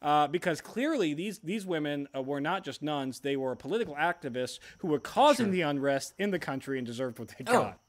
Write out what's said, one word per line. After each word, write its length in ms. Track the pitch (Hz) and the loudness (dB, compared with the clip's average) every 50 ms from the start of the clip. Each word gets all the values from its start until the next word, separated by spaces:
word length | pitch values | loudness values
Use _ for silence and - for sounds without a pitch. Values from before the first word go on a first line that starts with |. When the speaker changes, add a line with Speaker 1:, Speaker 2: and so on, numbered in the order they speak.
Speaker 1:
uh, 240 | - 147 147 151 147 | 2 4 4 4 4
because 340 | 139 147 180 - 180 156 143 | 4 0 -2 0 0 -2 -2
clearly 520 | - - - 220 269 311 330 269 185 156 147 | -6 -8 -4 -2 0 0 2 2 0 0 0
these, 240 | 151 185 220 196 - - | -2 -4 -6 -6 -8 -6
these 200 | 156 202 226 190 | -4 -4 -4 -2
women, 440 | 185 175 156 151 147 147 143 143 139 - | -2 -2 -2 0 -2 -2 -4 -6 -6 -6
uh, 60 | 135 131 | -6 -4
were 180 | 131 143 139 | -2 -2 -2
not 220 | 143 156 180 196 - | 0 0 -2 -2 -4
just 180 | 143 127 - | -8 -10 -6
nuns, 380 | 143 151 151 143 135 131 123 - | -4 -2 -2 -2 -2 -4 -6 -4
they 160 | - 139 139 | -2 -2 0
were 180 | 135 131 131 123 | 0 0 -2 -4
political 380 | 123 - 135 185 233 226 156 143 | -4 -4 -2 -2 -2 -2 -2 -2
activists 640 | 143 156 175 170 - - 135 117 127 127 120 - - - - - - | 0 0 0 0 -2 -6 -6 -4 -4 -4 -4 -6 -12 -16 -20 -12 -6
who 80 | - | 0
were 120 | 175 147 131 | 0 0 0
causing 460 | - - - 208 262 302 285 - 233 | 0 0 4 6 8 8 8 6 4
Speaker 2:
Sure. 60 | 202 185 | 2 2
Speaker 1:
the 80 | 180 | 2
unrest 540 | 165 147 143 139 135 139 139 135 - - - | 2 2 2 2 2 2 2 2 0 -6 -4
in 140 | - 196 208 | -2 -2 0
the 80 | 190 165 | 0 -2
country 400 | - - 139 131 - 139 135 131 | -2 -4 -4 -4 -4 -4 -4 -4
and 80 | 123 | -4
deserved 320 | 117 117 117 131 127 113 - | -6 -4 -4 -4 -4 -4 -8
what 80 | 117 | -12
they 180 | - - - 135 | -12 -12 -10 0
Speaker 2:
Oh. 40 | - 247 | 4 4
Speaker 1:
got. 260 | 214 135 101 92 - _ | 4 4 2 -4 -12 _